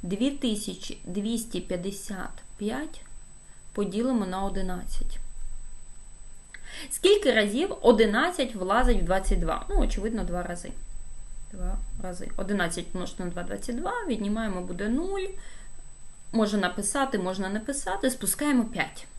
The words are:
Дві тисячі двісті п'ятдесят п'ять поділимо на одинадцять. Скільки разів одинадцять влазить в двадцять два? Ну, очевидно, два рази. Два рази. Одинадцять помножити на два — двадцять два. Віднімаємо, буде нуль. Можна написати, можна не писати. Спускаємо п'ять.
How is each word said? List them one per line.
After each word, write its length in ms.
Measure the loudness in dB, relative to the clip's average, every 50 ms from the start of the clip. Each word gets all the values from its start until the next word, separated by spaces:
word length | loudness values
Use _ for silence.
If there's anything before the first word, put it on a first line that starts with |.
| -2
Дві 280 | -4 0 2 2 2
тисячі 680 | 0 0 0 0 0 0 -2 -6 -8 -8 -8 -10 -10 -10 -8
двісті 560 | -6 -4 -4 -2 -2 -2 -2 -4 -4 -6 -6
п'ятдесят 720 | -4 -2 -4 -4 -4 -4 -6 -6 -8 -8 -6 -6 -6 -8 -8 -10 -12 -14 -10
п'ять 440 | -6 -4 -4 -4 -4 -6 -8 -8 -12 -12 -12 -12 -14 -14 -14 -18 -18 -18 -18 -18 -16 -16 -10 -4
поділимо 540 | -2 -2 0 0 0 0 2 2 2 0
на 180 | 0 -2 0 0
одинадцять. 760 | 0 2 2 2 0 0 -2 -2 2 2 4 4 4 2 0 -2 -4 -4 -4 -4 -2 -2 -4 -4 -6 -8 -8 -10 -10 -12 -12 -12 -14 -14 -14 -14 -14 -14 -14 -16 -16 -16 -14 -12 -10 -10 -10 -8 -6
Скільки 420 | -8 4 6 6 6 8 6 4 6
разів 440 | 6 4 4 2 0 0 0 -2 4 8
одинадцять 720 | 8 10 10 8 6 6 4 2 2 2 0 -2 0 0
влазить 480 | -4 0 2 4 6 8 8 8 6 6
в 20 |
двадцять 360 | 4 4 4 4 4 4 4
два? 260 | 4 2 0 -2 -2 2
Ну, 120 | 4 4
очевидно, 440 | 4 4 2 0 0 0 0 0 -2
два 180 | 0 -2 -2 -2
рази. 280 | -4 -6 -8 -6 -8 -8 -8 -6 -6 -6 -6 -6 -6 -6 -8 -6 -8 -6 -8 -8 -8 -6
Два 260 | -4 -2 -2 0 -2 -2 -2 -4 -4 -4
рази. 260 | -4 -4 -4 -4 -2 -2
Одинадцять 500 | -2 0 0 2 2 2 2 0 -2 -4
помножити 380 | -4 -4 -4 -4 -4 -4 -4 -6
на 60 | -4
два — 120 | -4 -4 -4
двадцять 340 | -4 -4 -4 -4 -4 -4
два. 160 | -2 -2 -2 -2 -2 -2 -2
Віднімаємо, 520 | -2 -2 0 0 0 0 0 -2 -2 -4
буде 280 | -4 -6 -4 -4 -2 0
нуль. 400 | 0 0 0 0 -2 -2 -4 -4 -6 -6 -8 -8 -10 -10 -10 -10 -10 -10 -10 -10 -12 -12 -12 -12 -12 -12 -10 -2 2
Можна 260 | 2 2 4 4 2
написати, 600 | 2 2 0 0 -2 0 2 2 0 2 2 0
можна 300 | 0 0 0 0 -2 -2
не 120 | -2 -2
писати. 500 | -2 -2 -4 -4 -2 -2 -2 2 2 0
Спускаємо 540 | 0 2 0 -2 0 2 2 4 4 4 4
п'ять. 420 | 2 0 -2 -2 -4 -4 -12 -14 -14 -14